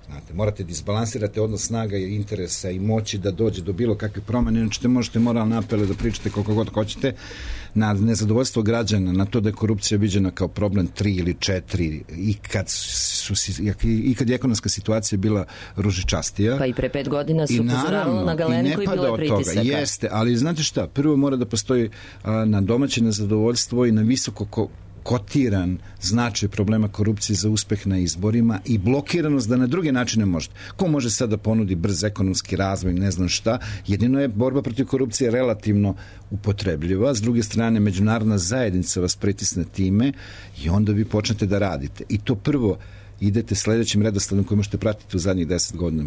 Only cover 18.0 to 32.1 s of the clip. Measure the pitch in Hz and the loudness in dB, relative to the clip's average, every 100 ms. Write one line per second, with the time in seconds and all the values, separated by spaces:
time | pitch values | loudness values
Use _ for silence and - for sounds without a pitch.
18 | 143 107 95 160 160 120 135 165 196 185 | 0 0 0 0 0 2 2 0 0 0
19 | 127 113 156 101 87 95 120 143 139 - | 0 0 2 2 0 2 2 0 -2 -2
20 | 110 104 117 120 156 156 147 - - 139 | -2 0 2 2 2 0 -2 -2 -4 0
21 | 151 139 143 131 117 113 - 127 113 - | 2 4 4 2 0 -2 2 2 2 -4
22 | - - 104 110 110 101 95 117 139 123 | -20 -10 -2 0 2 2 4 2 2 2
23 | 113 104 104 107 113 120 - 120 123 110 | 2 2 0 2 2 2 0 2 4 4
24 | 107 131 - - 104 - 98 - - - | 4 2 -2 -6 -6 -2 -4 -6 -20 -10
25 | - 120 - 147 123 98 90 90 - - | -2 -2 0 0 2 2 0 -2 -6 -8
26 | - 117 120 101 - - 101 110 104 - | 0 0 0 0 -4 0 2 2 0 0
27 | 107 101 - 98 107 107 - 101 101 95 | 0 0 -2 0 0 0 -2 -2 0 0
28 | 87 87 107 117 117 104 - 110 98 139 | 0 0 0 4 2 2 -2 0 2 0
29 | 143 175 156 139 107 127 123 127 151 127 | 0 0 2 2 2 2 2 0 0 0
30 | 117 113 98 82 - - - - 185 147 | 0 2 2 0 -4 -12 -12 -2 0 2
31 | 120 - 120 104 107 110 98 92 104 87 | 0 0 0 0 0 2 2 0 0 0
32 | 104 | -2